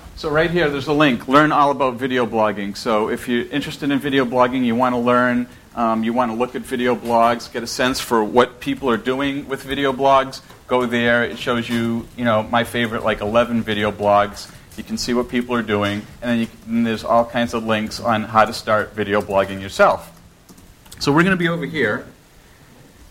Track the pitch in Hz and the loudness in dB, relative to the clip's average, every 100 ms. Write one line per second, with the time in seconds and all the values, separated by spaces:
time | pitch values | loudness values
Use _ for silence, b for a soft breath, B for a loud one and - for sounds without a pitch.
0 | - - 160 147 170 175 156 143 135 147 | -20 -10 -4 0 0 2 0 -2 -2 2
1 | 151 117 - 139 151 147 143 135 135 117 | 2 2 4 4 6 4 2 2 -2 -2
2 | 131 127 117 113 107 101 101 98 127 107 | -2 0 0 2 0 0 -6 -6 0 0
3 | 107 117 - 120 - 143 156 147 147 139 | 0 -2 -2 -2 -2 -4 -6 -6 -2 -2
4 | 143 135 123 123 123 131 123 113 127 123 | 0 0 2 2 2 2 0 2 0 2
5 | 120 123 123 120 123 B B - 113 113 | 2 4 4 0 -4 B B -4 0 0
6 | 113 117 123 110 123 131 113 131 123 117 | -2 0 -2 -2 -4 -4 -6 -2 0 0
7 | 117 117 117 120 - 123 113 - 127 131 | 2 4 4 2 -4 -10 -8 -2 -2 -2
8 | - 117 107 107 123 - - 127 135 113 | 0 0 2 4 2 0 -8 -4 0 -2
9 | 117 131 139 139 123 135 131 135 139 127 | 0 -2 -2 -4 -8 -10 -6 -2 -2 2
10 | 135 135 135 - - B - 127 123 120 | 4 4 4 -6 -18 B -2 0 0 0
11 | 120 120 117 117 - 120 117 120 117 117 | 2 2 2 -4 -4 -2 -2 -2 -2 -2
12 | 113 - 120 107 107 117 117 120 117 113 | -6 -4 0 0 0 -2 -2 -2 -2 -2
13 | 110 107 104 117 120 117 107 104 104 98 | -2 -2 0 2 2 0 -2 -2 -2 0
14 | 101 101 104 101 - B B - - 113 | 2 4 2 -4 -18 B B -16 -10 -6
15 | - 120 123 123 120 120 107 104 101 104 | -2 -2 -2 -4 -2 -4 -2 0 0 -4
16 | 104 - 120 117 113 - 113 113 113 110 | -8 -10 -4 -2 -2 -6 -6 -2 0 -2
17 | - 117 117 123 120 117 110 110 107 - | 0 2 2 -2 -2 -2 -2 -2 -2 -6
18 | 113 110 107 113 107 113 - 107 95 107 | -2 -2 0 4 4 2 -2 0 0 -4
19 | 101 104 95 98 98 98 98 - 196 92 | -2 0 0 0 0 -4 -6 4 4 4
20 | - - - _ _ - - - - - | -4 -20 -20 _ _ -20 -20 -20 -20 -6
21 | - 143 185 185 170 165 135 156 110 117 | 0 4 4 2 0 -2 -6 -2 -2 -2
22 | - - _ b b b b b b b | -8 -20 _ b b b b b b b
23 | - | -20